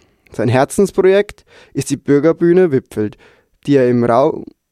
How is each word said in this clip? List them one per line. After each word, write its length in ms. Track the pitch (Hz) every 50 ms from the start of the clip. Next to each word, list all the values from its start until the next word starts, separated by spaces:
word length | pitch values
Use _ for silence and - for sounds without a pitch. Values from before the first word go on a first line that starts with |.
| _ _ _ _ _ _
Sein 180 | - - 110 123
Herzensprojekt 960 | 117 127 139 - - - 202 185 - 202 185 185 190 202 202 - - _ _ _ _ - - _ -
ist 180 | 139 - -
die 60 | 139
Bürgerbühne 760 | 120 - - 143 143 135 165 160 - 170 170 175 185 185 165
Wippfeld, 460 | 135 127 - - - 110 107 107 - - _ _ _ _ _ _ _ _ -
die 100 | - 143
er 120 | 135 127 123
im 160 | 123 120 117
Rau-, 400 | 120 117 123 143 160 - - - - - _ _ _